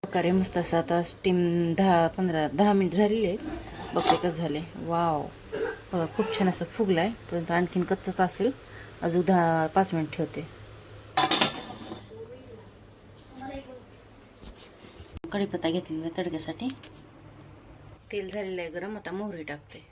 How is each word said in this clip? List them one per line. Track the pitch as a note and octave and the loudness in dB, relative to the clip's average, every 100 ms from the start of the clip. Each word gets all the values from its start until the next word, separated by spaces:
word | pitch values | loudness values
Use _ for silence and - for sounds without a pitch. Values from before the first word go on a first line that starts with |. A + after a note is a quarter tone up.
प्रकारे | - F#3 E3+ | -2 0 4
मस्त | F#3+ F#3 F3+ | 4 2 0
असं | E3 E3 | 2 2
आता | E3 E3+ | 2 0
स्टीम | E3+ - G3 F3+ F3 E3+ E3+ E3 | 0 -2 2 4 4 2 2 4
दहा, | F#3+ F3 E3 | 6 6 4
पंधरा, | E3 F#3 D#3+ D3+ | 2 0 2 0
दहा | C#3 G#3 | 4 4
मिनिट | G3+ F#3 | 6 4
झालेली | E3+ G#3 A3 G3+ | 4 4 4 0
आहेत. | G3 - - - - - | 0 -6 -10 -10 -12 -4
बघते | E3+ - E3 | 0 4 4
कसं | F3+ | 2
झाले. | D#3+ E3 D3 E3+ - | 0 -2 -2 -6 -10
वाव, | D#3+ E3+ E3+ D3+ C3 - - A4 A4+ - - | -2 0 2 0 -4 -10 -10 -6 -4 -6 -6
बघा | F3+ D#3+ - | -2 -2 -2
खूप | A3 A3 | -2 2
छान | F#3+ | 2
असं | F3 E3+ | 2 -4
फुगलं | - G#3 E3+ | -2 2 4
आहे, | F#3+ A#3 - | 2 -2 -4
परंतु | F3 E3 | -4 0
आणखीन | E3+ F3 F#3 | 0 2 0
कच्चंच | F3 F#3+ - F#3 | 0 -2 -2 0
असेल. | F#3 - G#3+ C#4 - - - - | 0 2 0 0 -12 -18 -18 -6
अजून | D#3+ F3 | 0 2
दहा, | F3 F3+ E3+ E3 D#3+ | 4 6 6 4 2
पाच | F#3+ F#3+ | 2 2
मिनिट | E3 D3+ | 2 -2
ठेवते. | - D3+ - D#3 - - - - - - - - - - - - - - - - A4 A4+ B4+ - G#4+ - - - - - - - B3+ C4 C4+ B3+ B3 - - - - - - - - - - - - - - - | -2 -4 -4 -12 -14 -18 -18 -18 -20 0 2 4 4 2 2 -10 -12 -12 -14 -14 -16 -14 -16 -16 -18 -18 -20 -20 -20 -20 -20 -20 -14 -10 -10 -12 -18 -18 -20 -20 -20 -20 -20 -18 -18 -20 -20 -20 -18 -16 -14 -6
कढीपत्ता | G3+ G3 E3+ E3 | -2 -2 0 0
घेतलेला | F3 F3 D#3+ E3 E3 | -2 -2 -6 -4 -4
तडक्यासाठी. | E3+ D#3 - D#3+ B3 - - - - - - - - - - - - - - | -4 -4 -6 -6 -6 -8 -14 -20 -20 -20 -20 -20 -20 -20 -20 -20 -20 -20 -8
तेल | G#3 F#3+ | -6 -6
झालेलं | G3+ F#3+ F#3 | -6 -6 -6
आहे | E3+ | -6
गरम, | E3 F#3+ G#3+ | -6 -8 -8
आता | E3+ | -8
मोहरी | F#3 G#3 E3+ | -6 -6 -8
टाकते. | D3+ D3 - D3+ - | -8 -10 -12 -20 -20